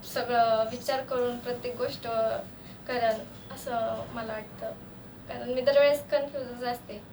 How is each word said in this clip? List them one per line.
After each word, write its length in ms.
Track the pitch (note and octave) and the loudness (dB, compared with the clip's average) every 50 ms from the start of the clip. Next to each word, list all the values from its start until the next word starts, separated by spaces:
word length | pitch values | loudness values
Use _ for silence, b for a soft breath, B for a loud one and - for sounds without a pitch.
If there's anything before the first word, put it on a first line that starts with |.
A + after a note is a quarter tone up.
| - - - | -12 -6 -4
सगळं 500 | C4 B3 A#3+ B3 A#3 A#3 A3+ A3+ A3 A3 A3 | -4 0 2 6 6 6 6 6 4 4 0
विचार 300 | A#3+ A#3+ - - C4+ C#4 | -2 -4 0 0 0 0
करून 380 | C#4 - C4 B3 B3 B3 A#3+ A#3+ | 0 0 0 2 2 2 0 -2
प्रत्येक 380 | - B3 B3 A#3+ - B3 A#3+ | -4 -4 -4 -4 -4 -6 -2
गोष्ट 300 | A#3+ B3+ C#4 - - - A#3 A3+ A3+ A3 A3 A3+ - - - - B B B B B - - | -2 -2 -2 -2 -4 -6 -2 0 2 2 2 0 -2 -4 -8 -14 B B B B B -6 -2
करेन 300 | B3+ B3 A#3 A3+ G#3+ G#3+ G#3 - - - - - - | 0 2 4 4 2 2 -2 -10 -12 -16 -14 -14 -12
असं 500 | - - C#4 A#3+ A#3 A3+ A3 A3+ A3 A3+ - | -10 -4 -2 0 0 0 0 -2 -2 -4 -6
मला 200 | B3 A#3+ A3+ A3 | -6 -6 -6 -4
वाटतं. 340 | G#3+ G#3+ G#3+ - - - A3+ A3 A3 - - - - - - - - - - - | -6 -6 -8 -10 -10 -8 -8 -8 -8 -8 -14 -16 -16 -16 -16 -16 -16 -16 -12 -10
कारण 260 | B3+ B3 A#3+ B3 B3+ | -8 -6 -4 0 0
मी 60 | B3+ | 4
दरवेळेस 500 | B3 C4+ C#4 C#4 C#4+ C#4+ D4 D4 - - | 4 6 8 10 8 8 6 4 0 0
कन्फ्यूजच 520 | D4+ D4 C#4 C#4+ D4 C#4 B3+ B3 A#3+ A#3+ | 0 0 0 0 -4 -6 -6 -6 -6 -4
असते. 400 | B3 A#3+ A#3+ A#3+ - - G#3+ G#3 G#3 - | -2 -2 -4 -4 -6 -12 -12 -12 -12 -14